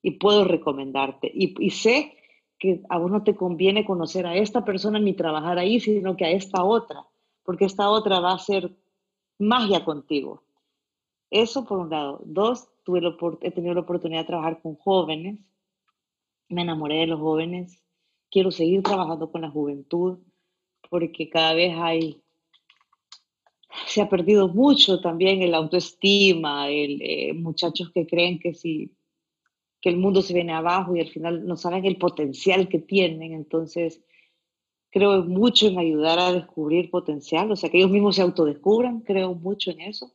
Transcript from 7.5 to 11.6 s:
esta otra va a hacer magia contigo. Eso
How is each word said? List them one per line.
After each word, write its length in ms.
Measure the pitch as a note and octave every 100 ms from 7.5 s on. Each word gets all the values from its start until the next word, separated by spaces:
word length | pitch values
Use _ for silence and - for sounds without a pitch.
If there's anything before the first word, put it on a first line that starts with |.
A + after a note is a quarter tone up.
| F3+ G3
esta 240 | F#3+ G3+
otra 280 | A3 G#3+ F#3
va 140 | F3
a 40 | F#3
hacer 360 | - G3 F3+ - _ _ _ _ _ _
magia 460 | G#3 B3 G#3+ F#3
contigo. 580 | - D3 - D3 B2+ - _ _ _ _ _ _ _ _ _
Eso 360 | G3+ A3+ C#4